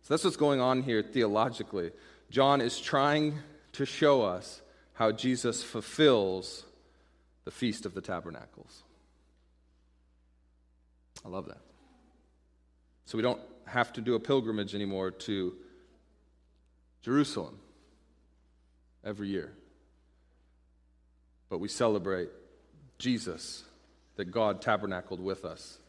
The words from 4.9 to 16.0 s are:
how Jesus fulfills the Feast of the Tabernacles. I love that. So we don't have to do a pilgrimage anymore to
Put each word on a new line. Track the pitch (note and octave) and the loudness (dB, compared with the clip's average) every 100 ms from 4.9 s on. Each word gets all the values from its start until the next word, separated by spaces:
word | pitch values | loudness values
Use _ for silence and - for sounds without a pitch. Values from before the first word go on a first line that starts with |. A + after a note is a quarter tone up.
how | - A2+ | 0 0
Jesus | A2 B2+ B2 B2 A#2 | 2 0 0 -2 -4
fulfills | - A2+ - - D#3 A#2+ G2 F#2 F#2 - - _ _ _ _ _ _ _ - | -6 -8 -8 6 6 8 4 -2 -8 -14 -18 _ _ _ _ _ _ _ -16
the | |
Feast | - B2 G#2 G2+ | -4 -4 -4 -8
of | |
the | F#2 | -10
Tabernacles. | F2+ F2 E2+ C#2+ - - - - _ _ _ _ _ _ _ _ _ _ _ _ _ _ _ _ _ _ _ _ _ _ _ - | -8 -8 -8 -14 -18 -20 -20 -20 _ _ _ _ _ _ _ _ _ _ _ _ _ _ _ _ _ _ _ _ _ _ _ -20
I | G2+ | -12
love | F#2 F2 | -10 -10
that. | - - - _ _ _ _ _ _ _ _ _ _ _ _ - | -16 -20 -20 _ _ _ _ _ _ _ _ _ _ _ _ -8
So | A2+ | 0
we | |
don't | A#2+ - - - - | 0 0 -8 -20 -4
have | B2 A#2 | 0 0
to | - | -2
do | A2+ A#2 | 0 0
a | |
pilgrimage | - C3+ A2+ G#2+ G2 | 4 2 2 -4 -4
anymore | G2+ G2+ F#2+ F#2+ | -4 -4 -2 -2
to | F#2 - G2+ F2+ F2+ - - _ _ | -4 -4 -4 -4 -8 -20 -20 _ _